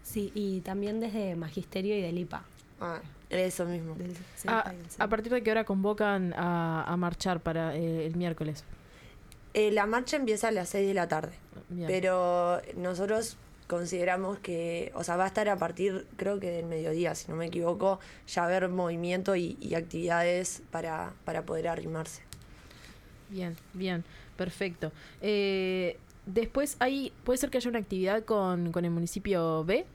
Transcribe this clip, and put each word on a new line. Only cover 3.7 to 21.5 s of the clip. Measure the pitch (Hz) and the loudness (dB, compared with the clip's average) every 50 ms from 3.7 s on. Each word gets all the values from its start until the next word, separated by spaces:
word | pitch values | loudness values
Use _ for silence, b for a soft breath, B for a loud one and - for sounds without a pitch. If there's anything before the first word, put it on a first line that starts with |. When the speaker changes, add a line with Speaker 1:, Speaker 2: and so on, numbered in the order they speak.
| 175 170 160 160 160 | -2 -4 -4 -6 -6
Speaker 1:
Del | 165 180 180 175 165 180 - - - - | -6 -6 -8 -8 -10 -12 -16 -14 -6 -2
Speaker 3:
Ah, | - 233 220 - | 0 2 2 2
Speaker 1:
seipa | - 180 | 0 -6
y | |
del | 175 170 170 - - | -10 -14 -14 -2 -2
Speaker 3:
¿a | - | 0
partir | 208 220 214 214 233 | 2 2 0 2 2
de | 247 247 | 0 2
qué | 220 226 | 4 4
hora | 220 226 220 | 4 4 2
convocan | - 196 190 190 208 214 208 214 208 202 196 185 180 - | 2 2 2 4 2 2 4 2 2 4 2 2 0 0
a, | - 175 175 175 170 165 165 160 160 - | 0 0 2 2 2 2 2 0 0 0
a | - 175 | 0 0
marchar | 180 180 175 175 - - 190 180 165 | 2 2 0 0 0 0 0 0 0
para, | - 170 160 165 165 160 139 | 0 0 0 0 0 0 0
eh, | 156 170 165 165 165 156 | 0 0 0 0 0 0
el | 160 165 | 0 0
miércoles? | 175 175 175 160 - 160 151 151 151 - - B B B B B B B B B B - - - - - - - | 0 0 0 0 -2 -4 -4 -4 -8 -10 -14 B B B B B B B B B B -20 -20 -20 -20 -20 -2 2
Speaker 2:
Eh, | 214 214 214 | 4 4 6
la | 208 214 202 | 6 4 4
marcha | 214 220 240 254 - - | 4 2 0 0 0 0
empieza | 302 269 226 214 208 - 226 | 0 2 2 2 2 2 2
a | |
las | 220 190 175 170 | 2 2 -2 0
seis | - 202 196 | 0 2 2
de | 196 196 | 4 4
la | 190 175 | 2 2
tarde, | 170 156 156 156 151 - - - - - - - - | 2 0 0 -2 -4 -8 -14 -20 -18 -20 -20 -14 -10
Speaker 3:
Bien. | 175 175 170 | -8 -4 0
Speaker 2:
pero | 160 185 185 185 185 185 185 180 180 180 175 175 175 175 - - - - | 0 2 2 4 4 4 4 4 4 4 4 4 4 2 0 -2 -6 -8
nosotros | - 180 180 180 170 196 202 214 220 226 226 - - - - - - - | -4 -4 -2 0 0 2 2 2 2 0 -2 -8 -12 -18 -20 -20 -20 -6
consideramos | - 175 175 175 165 180 180 175 180 185 185 190 185 202 190 | -4 -2 -2 -2 -2 0 2 2 4 2 2 0 -2 -4 -4
que, | - - 175 170 170 170 170 170 - - - | -4 -4 -2 -2 -2 -2 -2 -2 -4 -4 -4
o | - 165 | -4 -2
sea, | - 170 | 0 2
va | 180 185 | 2 2
a | |
estar | 190 190 - 214 | 4 4 2 4
a | 208 196 | 4 4
partir, | 190 175 165 175 - 185 202 185 190 - - - | 2 2 0 0 2 0 2 2 0 -6 -8 -6
creo | - 185 196 208 196 | -2 0 0 0 0
que | 190 180 | -2 -2
del | 175 170 165 | -2 -2 -4
mediodía, | 170 165 160 160 165 156 165 175 160 156 | -2 -4 -2 0 0 2 2 2 0 0
si | 160 - - | -2 -6 -6
no | 160 | -4
me | 160 170 | -4 -2
equivoco, | 165 170 175 170 170 175 202 202 190 190 190 B B B B B | -2 -2 0 2 2 2 4 4 2 2 2 B B B B B
ya | - - 185 175 | -4 0 0 2
haber | 170 180 190 185 | 4 4 2 2
movimiento | 180 180 185 180 170 170 165 175 175 180 185 185 196 196 | 2 2 2 0 0 0 -2 0 0 0 0 2 2 2
y, | 185 175 - - - | 2 2 -2 -4 -6
y | - - 170 | -4 -2 -2
actividades | 165 165 170 170 165 170 175 170 170 170 175 180 180 185 - - - - - | -2 -2 -2 -6 -2 0 2 2 4 4 4 4 2 0 -2 -6 -8 -14 -8
para, | - 165 165 165 160 160 175 180 190 - - | -6 -6 -4 -4 -4 -4 -6 -6 -10 -10 -8
para | - 165 165 165 | -4 -4 -4 -4
poder | 170 | -2